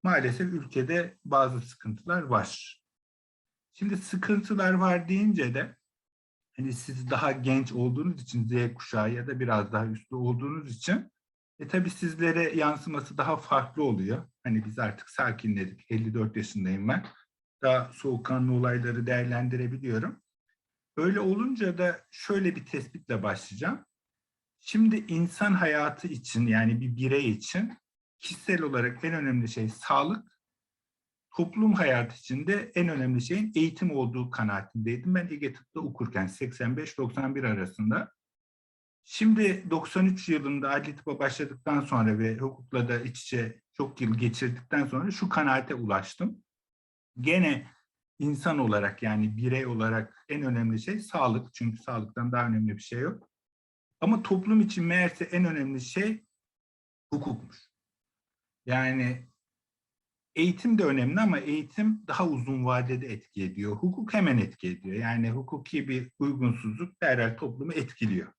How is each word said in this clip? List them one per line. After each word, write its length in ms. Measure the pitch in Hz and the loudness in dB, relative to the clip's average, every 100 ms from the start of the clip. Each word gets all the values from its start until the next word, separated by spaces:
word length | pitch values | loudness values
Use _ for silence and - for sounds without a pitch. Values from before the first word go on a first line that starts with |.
maalesef 500 | 185 165 131 123 180 | 2 2 2 0 -2
ülkede 640 | 170 127 139 127 170 175 - | -4 -4 -4 0 0 -2 -8
bazı 360 | - 139 131 127 | 0 4 4 0
sıkıntılar 600 | 117 - 110 110 175 175 | -8 -12 -10 -10 -2 -2
var. 580 | 143 113 92 - - - _ _ _ _ _ _ _ _ _ | 2 0 0 -8 -14 -20 _ _ _ _ _ _ _ _ _
Şimdi 240 | _ 202 190 | _ -4 -4
sıkıntılar 760 | - 185 - 208 208 202 185 | -4 -4 0 0 2 0 4
var 360 | 185 190 180 170 | 4 4 2 2
deyince 460 | 190 214 185 123 | 2 4 4 0
de 220 | 123 - - _ _ _ _ _ _ _ - | -2 -4 -10 _ _ _ _ _ _ _ -8
hani 160 | 131 | -6
siz 380 | 120 - 127 127 | -6 -8 -10 -2
daha 220 | 135 147 | 0 0
genç 400 | 131 123 131 123 | 0 2 2 2
olduğunuz 500 | 113 123 127 170 151 | 0 0 0 -2 -4
için, 260 | - 123 113 | -4 -2 0
Z 260 | 123 120 | 0 0
kuşağı 380 | 117 - 113 107 | -4 -6 -2 0
ya 140 | 120 123 | -2 -6
da 140 | 127 | -4
biraz 320 | 123 107 101 | 0 0 2
daha 140 | 107 113 | -2 -2
üstü 280 | 107 _ | -4 _
olduğunuz 600 | 127 120 123 143 156 143 117 | -2 0 0 -2 -6 -8 -10
için, 360 | - 196 - _ _ _ _ _ | 0 -2 -2 _ _ _ _ _
e, 100 | 147 | -2
tabii 220 | 190 175 | 0 0
sizlere 680 | - 175 160 170 160 165 160 | -2 -6 0 2 2 2 2
yansıması 600 | 151 151 165 147 - 143 | 2 0 -4 -6 -6 -4
daha 180 | 143 156 | -2 -2
farklı 480 | - 139 123 - | 2 2 2 0
oluyor. 440 | 143 104 95 120 - _ | 2 2 0 -2 -6 _
Hani 200 | 123 110 | -2 0
biz 140 | 107 110 | -2 -4
artık 320 | 110 104 - | -4 -4 -10
sakinledik. 800 | - 127 107 110 101 92 - _ | -2 -2 -2 -2 -2 -4 -8 _
Elli 240 | 113 113 | -2 -2
dört 220 | 113 107 110 | 0 -2 -2
yaşındayım 520 | 107 104 92 95 104 | -6 -4 -2 0 0
ben. 180 | 160 - - _ _ _ _ | 0 -4 -18 _ _ _ _
Daha 300 | 131 127 123 | 2 2 0
soğukkanlı 600 | - 139 120 - 131 127 | -6 -4 -2 -2 0 2
olayları 540 | 123 123 123 120 117 120 | 2 2 0 -2 -2 0
değerlendirebiliyorum. 1160 | 123 120 120 123 123 123 131 131 110 107 - _ _ _ _ _ _ _ - | 0 0 0 0 -2 -2 -4 -2 -2 -2 -8 _ _ _ _ _ _ _ 0
Öyle 240 | 170 202 | 2 2
olunca 580 | 196 202 254 240 196 170 | 2 2 0 0 -2 2
da 260 | 180 175 _ | 0 0 _
şöyle 460 | - - 202 190 - | -18 -2 0 2 -2
bir 100 | - | -6
tespitle 560 | 147 - - - 113 | -8 -8 -14 -4 -2
başlayacağım. 640 | 101 92 - 101 160 285 - _ _ _ _ _ _ _ | -2 -4 -8 -6 -4 -4 -10 _ _ _ _ _ _ _
Şimdi 440 | - 220 220 220 - | -4 4 6 6 0
insan 440 | 165 170 - 208 | 0 0 2 2
hayatı 560 | 185 170 151 147 151 175 | 4 4 2 0 -2 -8
için, 380 | 139 - 117 120 | -8 -6 0 4
yani 340 | 110 113 113 | 4 4 2
bir 160 | 127 120 | 0 -2
birey 340 | 131 139 131 | 2 2 2
için 480 | 107 - 175 226 - _ _ _ _ | -2 -4 -4 -4 -6 _ _ _ _
kişisel 380 | - 180 - 180 | -14 -10 0 0
olarak 420 | 151 131 120 120 | 2 0 0 -2
en 100 | 165 | -4
önemli 340 | 165 143 123 113 | -2 0 0 0
şey 200 | 113 110 | -2 -4
sağlık, 720 | - - - 147 220 - _ _ _ _ _ _ _ _ _ _ - | -4 2 2 4 -2 -6 _ _ _ _ _ _ _ _ _ _ -2
toplum 360 | 170 214 220 | -2 4 4
hayatı 440 | 185 160 123 117 - | 6 4 4 0 -6
için 300 | - 131 160 | -6 -4 0
de 260 | 202 220 | -2 -2
en 140 | - 175 | 0 0
önemli 320 | 151 127 123 | 2 0 0
şeyin 320 | 120 185 214 | 0 -2 0
eğitim 360 | - 165 160 180 | 2 0 2 -2
olduğu 400 | 143 120 123 123 | 0 -2 -2 -6
kanaatindeydim. 840 | - 110 98 98 117 110 120 135 | -2 -2 -2 -4 -4 -2 -2 0
Ben 140 | 185 175 | 0 0
Ege 220 | 147 147 | -4 -6
Tıp'ta 280 | 127 _ 160 | -8 _ -8
okurken 460 | 147 - 117 - 95 | -8 -6 -4 -2 -4
seksen 500 | - 127 - 117 135 | -4 -8 -4 -4 -2
beş 220 | 151 - | -6 -4
doksan 360 | 123 127 135 | -4 -2 -4
bir 100 | 139 | -2
arasında. 680 | 127 101 92 - 107 143 - _ _ _ _ _ _ _ _ _ | -2 -2 -4 -2 0 0 -2 _ _ _ _ _ _ _ _ _
Şimdi 680 | _ - 220 220 202 185 165 | _ 2 6 8 6 2 0
doksan 360 | 160 - 190 190 | -2 0 4 4
üç 220 | 185 - | 4 0
yılında 420 | 156 139 143 135 | 0 0 -2 0
adli 260 | 139 147 147 | 0 -2 -8
tıpa 220 | - 135 | -6 -2
başladıktan 640 | 139 127 143 - - 147 | -2 -2 -8 -6 -2 0
sonra 380 | - 127 110 107 | 2 2 4 4
ve 180 | 113 113 | 0 0
hukukla 500 | 135 - - 131 120 | -6 -6 -4 -2 0
da 120 | 120 | 0
iç 220 | 127 - | -4 -10
içe 380 | - 123 113 - _ | -4 -4 -4 -8 _
çok 280 | _ 139 - | _ -6 -2
yıl 180 | 120 113 | 0 2
geçirdikten 680 | 120 117 127 123 - 151 135 | 0 0 -4 -4 -2 -2 0
sonra 240 | 127 185 | -2 -2
şu 180 | 190 180 | -2 0
kanaate 460 | - 147 131 - | 0 2 0 0
ulaştım. 720 | 135 110 98 95 - 190 - _ _ _ _ _ _ _ - | -6 -2 -2 -2 -6 -6 -6 _ _ _ _ _ _ _ -4
Gene 540 | 127 180 170 131 - _ _ _ _ _ | 0 4 4 0 -6 _ _ _ _ _
insan 400 | 147 143 127 151 | -2 0 0 2
olarak, 440 | 120 104 101 98 | 2 2 0 -2
yani 340 | 113 107 107 107 | -2 0 0 0
birey 300 | 123 127 131 | 0 0 -2
olarak 580 | 113 110 113 110 - _ | 0 0 0 -2 -12 _
en 140 | 147 | -4
önemli 380 | 135 120 113 110 | 0 0 2 0
şey 200 | 139 214 | -2 -6
sağlık. 540 | - 170 127 110 - | -4 0 2 2 -2
Çünkü 240 | - 117 110 | -4 -4 -4
sağlıktan 540 | - 117 104 - 123 | -6 -6 -6 -4 -2
daha 140 | 120 117 | 0 2
önemli 300 | 110 110 104 | 2 2 -2
bir 60 | |
şey 180 | - 120 | -8 -6
yok. 280 | 143 220 _ _ _ _ _ _ _ _ | -4 -6 _ _ _ _ _ _ _ _
Ama 220 | - 220 | 2 2
toplum 380 | - 190 190 220 | 4 0 6 6
için 240 | 214 - | 6 2
meğerse 400 | 170 180 175 - | 2 4 2 0
en 200 | 170 175 | -2 2
önemli 360 | 175 156 135 135 | 2 2 -2 -4
şey 440 | 123 - 208 220 _ _ _ _ _ _ _ _ _ | -6 -2 -2 -2 _ _ _ _ _ _ _ _ _
hukukmuş. 440 | 143 - 123 - - _ _ _ _ _ _ _ _ _ _ - | -4 -4 -6 -10 -20 _ _ _ _ _ _ _ _ _ _ -2
Yani 600 | 127 131 131 123 123 - _ _ _ _ _ _ _ _ _ _ | 0 0 0 0 -2 -10 _ _ _ _ _ _ _ _ _ _
eğitim 440 | - 175 180 233 220 | 0 2 2 4 6
de 60 | |
önemli 360 | 170 135 123 175 | 6 4 2 4
ama 180 | 220 151 | 4 2
eğitim 640 | 147 151 147 - 214 214 - | 0 -4 -4 0 0 0 -4
daha 220 | - 180 | -2 0
uzun 360 | 139 123 135 | 0 -2 0
vadede 420 | 127 127 123 127 131 | 2 2 0 -4 -4
etki 380 | 107 - - | -10 -10 -6
ediyor. 320 | 92 95 104 104 | -6 -4 -4 -2
Hukuk 380 | 180 185 214 | -2 -2 -2
hemen 240 | 214 180 127 | 2 4 4
etki 300 | 95 - 92 | 2 -4 -8
ediyor. 280 | 90 95 98 | -6 -6 -4
Yani 340 | 113 117 117 | -2 0 0
hukuki 580 | 120 131 147 127 151 135 | -2 -6 -10 -6 -6 -4
bir 220 | 127 123 _ | -6 -6 _
uygunsuzluk 840 | 143 131 123 117 113 110 175 _ | -2 2 0 0 -4 -6 -8 _
derhal 340 | 165 123 113 113 | 0 2 2 -2
toplumu 360 | 135 123 143 | -8 -6 -6
etkiliyor. 600 | 156 127 - 110 185 - | -6 -6 -4 -2 -2 -4